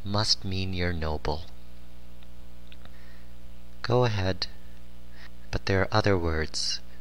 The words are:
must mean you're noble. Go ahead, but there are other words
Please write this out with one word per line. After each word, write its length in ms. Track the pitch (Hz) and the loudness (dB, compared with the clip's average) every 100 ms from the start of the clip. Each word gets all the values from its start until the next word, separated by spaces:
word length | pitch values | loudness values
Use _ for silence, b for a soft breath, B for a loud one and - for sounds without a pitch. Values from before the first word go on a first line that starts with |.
must 400 | 95 101 107 - | 0 2 4 2
mean 300 | 95 95 95 | 2 0 0
you're 180 | 92 87 | 2 2
noble. 520 | 85 78 78 - 76 - - - - - - - - - - - - - - - B B B B B - - - - | 2 0 0 0 0 -2 -4 -4 -4 -4 -4 -4 -4 -4 -4 -4 -4 -4 -4 -4 B B B B B -4 -4 -4 -2
Go 220 | - 123 | 2 4
ahead, 440 | 123 104 92 90 - - - - - - - B B - - | 4 4 2 2 -2 -4 -4 -4 -4 -4 -4 B B -4 -2
but 160 | - - | 0 2
there 140 | 98 | 4
are 80 | 98 | 4
other 240 | 107 107 95 | 4 6 4
words 640 | 85 80 78 - - - - - | 4 2 0 0 -2 -2 -4 -4